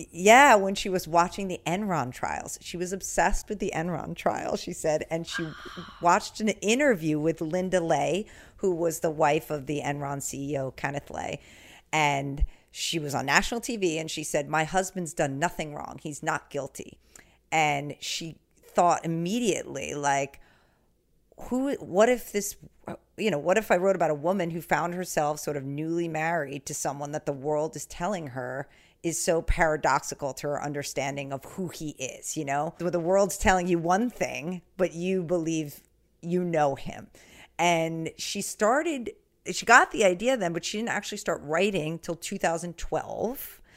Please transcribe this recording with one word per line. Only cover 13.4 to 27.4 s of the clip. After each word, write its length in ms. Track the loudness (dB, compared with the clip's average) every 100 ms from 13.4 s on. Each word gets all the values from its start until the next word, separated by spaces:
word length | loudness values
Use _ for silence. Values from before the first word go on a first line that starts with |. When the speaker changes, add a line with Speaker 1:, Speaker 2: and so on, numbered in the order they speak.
| 4 -4
Speaker 1:
T 160 | -4 -2
V, 200 | 0 0
and 120 | -4
she 120 | -6
said, 240 | -2 -2 0
"My 180 | 0
husband's 500 | 2 0 0 -4 -6
done 240 | -2 -2 0
nothing 360 | -2 -4 -8
wrong. 240 | -8 -12 -12
He's 200 | -12 -8
not 280 | -4 -4 -4
guilty." 480 | -8 -8 -10 -18 -20 _ -20 -20 _ -4
And 460 | 0 2 0 -4 -8
she 380 | -8 -8 -8 -14 _ _
thought 440 | -4 4 4 4 0
immediately, 880 | -2 -2 0 0 0 -4 -8 -6
like, 440 | -2 0 2 0 -8 -20 _ _ _ _ _ _ _ _ -14
who, 320 | -4 -2 0 -2
what 320 | 0 4 6
if 200 | 4 -2
this, 260 | -6 -6 -10 -18 _ -14 -14 _ -4
you 140 | 0
know, 80 | 0
what 180 | 2 2
if 120 | 4
I 60 | 4
wrote 200 | 4 4
about 140 | 2
a 40 |
woman 360 | 2 0 0 -2
who 100 | -4
found 340 | 0 0 0
herself 460 | -4 -4 0 0 -2
sort 160 | -4 -6
of 80 |
newly 440 | -4 -4 -2 -2 -2
married 580 | -2 -2 -2 -4 -8 -8
to 80 |
someone 380 | -6 -4 -4 -6
that 140 | -6 -4
the 60 |
world 420 | -4